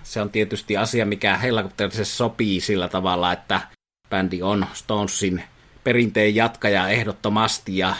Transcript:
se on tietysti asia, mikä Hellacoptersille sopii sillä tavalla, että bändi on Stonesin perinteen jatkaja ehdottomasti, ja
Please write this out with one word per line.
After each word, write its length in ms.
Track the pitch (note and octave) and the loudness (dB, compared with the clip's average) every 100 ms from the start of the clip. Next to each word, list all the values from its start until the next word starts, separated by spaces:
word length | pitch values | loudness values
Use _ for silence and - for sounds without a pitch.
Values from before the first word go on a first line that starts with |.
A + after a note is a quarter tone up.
se 180 | - A2+ | -10 -6
on 100 | G#2 | -2
tietysti 460 | G#2+ G2+ G#2 - G2 | 0 0 -2 -2 -2
asia, 300 | G#2+ A#2+ G#2 | 0 0 0
mikä 300 | G2+ G#2 F#2+ | 0 0 0
Hellacoptersille 680 | B2 A2+ F#2+ - G2+ A2 | 0 0 -2 -4 -4 -2
sopii 560 | G2+ - A#2 - G#2+ F#2 | -4 0 -2 0 0 0
sillä 280 | - G2 F2 | 0 -2 0
tavalla, 440 | F#2+ F#2 F2+ F2+ | -2 0 0 0
että 280 | F2+ - F#2+ - - _ _ - | -2 -2 -2 -4 -18 _ _ -6
bändi 320 | G2 F#2 F2+ | -2 -2 -2
on 240 | F#2+ G#2 G2 | 0 0 -2
Stonesin 720 | - - G#2+ G2 - G2 F2+ - - - - | -6 -4 -2 -2 -2 -2 -2 -6 -20 -20 -6
perinteen 500 | C3+ A#2+ A2+ G#2 G#2+ | 0 2 2 4 4
jatkaja 540 | G#2+ A2+ - G#2+ G2 F#2+ | 4 2 0 0 2 2
ehdottomasti, 920 | A2 G#2+ G2 G#2+ G#2+ A2 - - F#2+ | 0 -2 -4 0 2 2 0 -4 0
ja 160 | F#2 F2+ | 0 -2